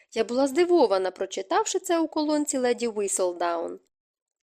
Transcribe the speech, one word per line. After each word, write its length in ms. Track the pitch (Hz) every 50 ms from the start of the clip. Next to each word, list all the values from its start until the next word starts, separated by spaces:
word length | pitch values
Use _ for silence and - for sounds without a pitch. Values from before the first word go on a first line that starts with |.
| _ _ -
«Я 100 | 226 220
була 220 | 202 240 254 277
здивована, 640 | 277 262 320 349 349 349 339 262 196 196 190 190 185
прочитавши 680 | - - 190 185 - 190 190 - 330 403 440 - - 370
це 200 | - - 349 339
у 100 | 320 311
колонці 500 | - 320 302 302 302 294 294 - 285 262
леді 300 | 247 247 240 208 233 233
Уіселдаун». 920 | 202 214 202 190 - - 185 180 175 175 175 170 170 165 170 175 180 190 _ _ _ _ _ _ _ _ _ _ _ _